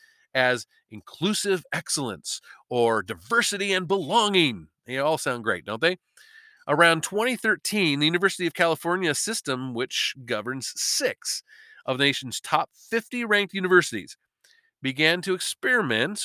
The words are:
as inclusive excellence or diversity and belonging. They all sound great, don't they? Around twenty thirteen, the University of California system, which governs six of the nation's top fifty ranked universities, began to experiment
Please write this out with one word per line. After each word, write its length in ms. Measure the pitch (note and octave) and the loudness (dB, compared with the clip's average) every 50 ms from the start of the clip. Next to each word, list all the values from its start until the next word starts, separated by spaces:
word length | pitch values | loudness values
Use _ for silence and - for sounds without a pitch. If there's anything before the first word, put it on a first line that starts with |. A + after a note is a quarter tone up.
| _ _ _ _ _ _ - | _ _ _ _ _ _ 0
as 320 | C3+ B2+ B2+ B2+ A#2 - - _ _ _ _ | 2 2 2 2 0 -4 -10 _ _ _ _
inclusive 760 | - G#2 - - - - D3+ G3+ G#3 - - G3+ F#3+ F3 - - | -18 -18 -18 -18 -8 -4 -2 0 0 0 0 0 -2 -2 -2 -4
excellence 720 | - F3 D#3+ - - D#3 C#3 A#2 G2 D2+ - - - - - - - - _ _ | -6 -6 -4 -4 -4 -4 -4 -4 -6 -8 -8 -10 -10 -10 -12 -16 -20 -20 _ _
or 340 | B2 B2 A#2 A2+ A2+ G#2+ F#2+ | 2 4 4 4 4 2 0
diversity 680 | F#2 A2 E2 F2+ A#2 A#3 A#3 A3 - G3+ F#3+ G3 G3+ | -4 -8 -12 -6 -2 0 0 0 0 -2 -2 -2 0
and 160 | F#3+ F#3 F3+ D3 | 0 0 0 0
belonging. 800 | F#3+ G3 E3 C3 F#3+ A#3 A3 G#3 G3 F#3 E3 C3+ A2+ F2+ D#2+ - _ _ _ - | 0 0 0 2 2 2 4 4 4 4 4 4 2 -2 -10 -16 _ _ _ -8
They 100 | B2+ C3+ | -4 0
all 200 | C#3 D3+ D#3+ D3 | 0 2 0 0
sound 260 | - C#3+ B2 A#2+ A2 | 0 -2 -2 0 0
great, 220 | A2+ G2 F2 - | 0 -2 -2 -2
don't 160 | G2 G#2+ A2+ | -6 -4 0
they? 160 | D#3 E3+ F#3 - _ _ _ - - - - - - - _ _ _ - | 0 0 0 -2 _ _ _ -20 -20 -20 -20 -20 -20 -20 _ _ _ 0
Around 360 | D3 D3 E3+ E3+ E3 E3 D#3 | 4 6 6 6 6 4 0
twenty 320 | - F#3+ G#3 A3 B3+ B3+ | -2 -2 -2 0 0 -2
thirteen, 640 | - - A3 G3+ - - - G#3 G#3+ F#3+ D#3 C#3+ C#3 | 0 0 0 0 0 -2 -2 0 2 2 2 2 2
the 60 | D3 | 2
University 420 | D#3 E3+ F3 F#3+ F#3+ - - F3+ E3 | 2 2 2 2 0 0 0 -4 -4
of 60 | - | 0
California 600 | - F3 E3+ D#3+ - - E3+ F3 F#3+ F#3+ D#3+ C#3+ | 2 2 2 2 0 0 -2 -2 0 0 0 0
system, 600 | - - - A3+ - - D3 C3+ B2+ C3 C3 B2 | 0 -2 -4 -4 -6 -4 -4 -4 -4 -4 -6 -4
which 420 | A#2 B2+ B2 - - - - - C3+ B2+ | -4 -4 -4 -4 -4 -4 -4 -6 -8 -8
governs 480 | A#2 A#2 G#2+ G#2 A#2+ C3 C3+ B2 - - | -6 -6 -4 -4 -6 -8 -6 -8 -8 -8
six 680 | - - - - - D4 A3+ - - - - - - - _ - - - - - - _ | -6 -4 -2 -2 0 -2 -2 -4 -4 -8 -8 -8 -8 -10 _ -20 -20 -20 -20 -20 -12 _
of 120 | - C3 B2+ | -6 -2 0
the 80 | C#3+ | 2
nation's 360 | C#3+ C#3 - C3+ B2+ G#2+ - | 0 0 0 -4 -8 -10 -10
top 280 | - - D#3 D3+ E3 - _ | -4 -2 -2 -2 -2 -4 _
fifty 500 | _ - - A3+ A#3 - - - A#3+ A#3+ | _ -10 -6 -4 -4 -4 -6 -8 -8 -2
ranked 300 | A3 G#3 G3+ G3+ F#3 - | 0 0 0 0 -2 -4
universities, 640 | G3 F#3 F3+ F3+ F3+ E3 - A#2 G#2 D#2+ - - - _ _ _ _ _ _ _ _ _ _ _ _ | -4 0 4 6 6 6 4 0 -8 -8 -10 -16 -20 _ _ _ _ _ _ _ _ _ _ _ _
began 400 | - C3+ C3+ C3+ D#3 D#3 E3+ F3+ | -6 -6 -2 2 2 2 2 2
to 120 | E3+ F#3+ F#3 | 0 -2 -2
experiment 880 | F#3 - - - - - C4 B3+ A#3+ G3+ C3+ A2+ A2 B2 E3+ G#3 - - | -2 -2 -6 -6 -4 -2 0 2 2 2 2 2 0 0 0 -2 -4 -8